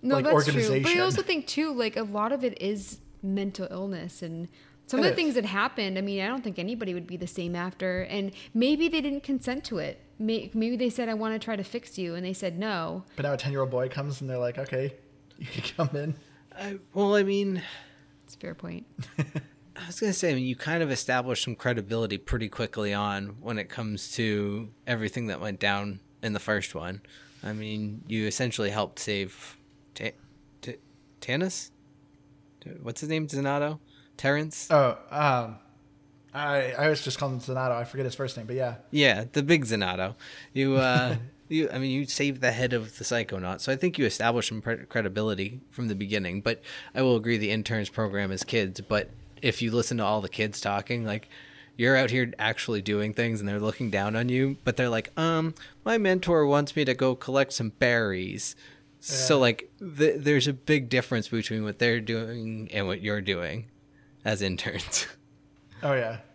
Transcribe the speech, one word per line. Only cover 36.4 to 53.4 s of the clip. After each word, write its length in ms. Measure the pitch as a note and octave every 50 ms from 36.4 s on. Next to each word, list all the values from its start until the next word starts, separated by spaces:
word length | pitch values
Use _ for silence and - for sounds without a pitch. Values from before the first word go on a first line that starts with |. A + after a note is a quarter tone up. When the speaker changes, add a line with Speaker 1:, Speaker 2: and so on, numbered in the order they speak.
| D3 D3 C#3+ C#3 C3+ B2 B2+
Speaker 2:
I 140 | B2 C#3+ D#3
was 140 | D#3 D3 -
just 140 | C#3 B2+ -
calling 160 | D3 C#3 C3
him 60 | B2
Donato. 340 | A#2+ - C3 C3 B2+ B2+ B2
I 80 | A#2 A#2+
forget 220 | A#2+ - C3 C3+
his 100 | B2+ A#2
first 220 | - C#3 B2+ - -
name, 80 | A2+
but 100 | A2 B2
yeah. 200 | C3 B2+ A#2+ A#2 A2 - -
Speaker 3:
Yeah, 340 | - D3 C#3+ C3+ A2 F#2+ A2 B2
the 120 | - D3 C#3
big 240 | C#3 E3+ D#3+ C3+ A2
Donato. 480 | A2+ G#2+ G2 F2+ F2+ F#2 F#2 F#2+ G#2 - - - - - - - -
You, 220 | C3 C3+ C3+ C3+
uh, 420 | C3+ C3 B2+ B2 B2+ B2+ B2 A#2 A2+ A#2 C3
Speaker 2:
<laughs> 180 | - - _ -
Speaker 3:
you, 200 | D#3+ D#3+ D#3+ -
I 60 | - B2+
mean, 120 | C3 C3+
you 140 | C3 C3+ C#3+
saved 340 | C3 - - D3 C#3+ C3+ B2+
the 100 | B2 B2
head 220 | A#2 A#2 B2+ B2 B2
of 240 | A#2+ A2 G#2+ - -
the 60 | A2+
Psychonaut, 560 | - B2 A#2 A2+ - - F#2+ F#2 F2+ F#2+ -
so 120 | - -
I 40 | C3+
think 220 | C3+ F3 F3+ - -
you 80 | C#3
established 440 | A2 - - A2 A#2 A#2+ A#2+ A2 -
some 120 | A2 A2
pre-, 240 | G2 - A2+ - B1
credibility 760 | - - B2 G#2+ G2+ F#2+ G#2+ G#2+ A2 G#2 F#2 G2 G2+ A#2 C3 - _
from 160 | - - B2 A2+
the 60 | G#2
beginning. 460 | F#2+ G#2 G2 G#2 G#2 F#2+ F2+ F2 G2
But 200 | G2+ A2+ A2+ - - - - - - - -
I 60 | -
will 140 | C3 C3 B2 A2+
agree, 200 | G#2+ A#2 A#2 A2
the 140 | G#2 G#2
interns 380 | G#2 A2 G#2 - A#2 A2 G#2 -
program 420 | - - A2 G#2 F#2+ G2+ G2+ F#2+
is 120 | F#2+ F#2 -
kids. 360 | - - A#2 G#2 F#2+ F#2 -
But 280 | G2 - A2+ G#2 - - - - - - - -
if 200 | - B2+ A2 -
you 100 | A#2+ A2+
listen 260 | A2 A#2+ A2+ - B2+ A#2
to 80 | G#2+
all 160 | G2 G#2+ G#2+
the 80 | G2+ F#2
kids 320 | - - A2 G#2+ G#2 -
talking, 420 | - G#2+ G2+ G2+ G2 - A#2+ A#2+ A2+
like, 220 | A2 G#2 G#2+ - - - - - - - - - - _
you're 220 | - A#2 B2 C3+ C3
out 140 | C3 A#2+
here 200 | A2+ C3 B2+ A#2+ A#2+ -
actually 420 | G#2+ G#2+ A2+ - - - A#2 G#2 F#2+
doing 300 | G#2 G#2 G#2 G#2 G#2+ G#2
things, 260 | - A#2 A#2 A2+ G#2+